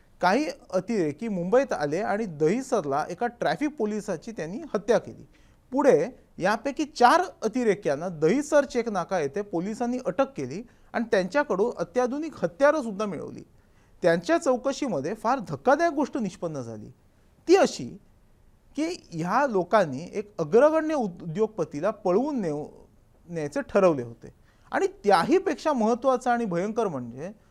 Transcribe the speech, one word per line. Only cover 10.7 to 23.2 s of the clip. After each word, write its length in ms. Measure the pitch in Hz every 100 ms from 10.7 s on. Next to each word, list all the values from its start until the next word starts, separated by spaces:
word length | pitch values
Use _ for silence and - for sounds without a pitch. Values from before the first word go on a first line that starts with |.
| _ _
आणि 100 | - 233
त्यांच्याकडून 600 | 202 185 285 294 185 226 -
अत्याधुनिक 540 | 170 - 247 277 320 -
हत्यारं 380 | 175 - 277 311
सुद्धा 240 | 233 196 214
मिळवली. 380 | 151 113 - - _ _ _ _ _
त्यांच्या 360 | 135 170 175 330
चौकशीमध्ये 760 | 320 254 262 269 285 165 139
फार 260 | 214 214 269 190
धक्कादायक 460 | 151 - 285 339
गोष्ट 240 | 294 285 294
निष्पन्न 440 | 208 - 175 147
झाली, 280 | 117 110 113 - _ _ _ _ -
ती 80 | 381
अशी 320 | 302 - - 175 _ _ _ _ _ _ _ -
की 320 | 320 349 -
ह्या 360 | 165 175 220 285
लोकांनी 600 | 202 175 220 175 131 175
एक 200 | 190 208 -
अग्रगण्य 560 | 160 202 294 311 311 311
उद्योगपतीला 920 | 220 175 175 156 220 220 160 147 175
पळवून 520 | 214 185 180 277 285
नेऊ, 240 | 180 147 147 - - _ _ _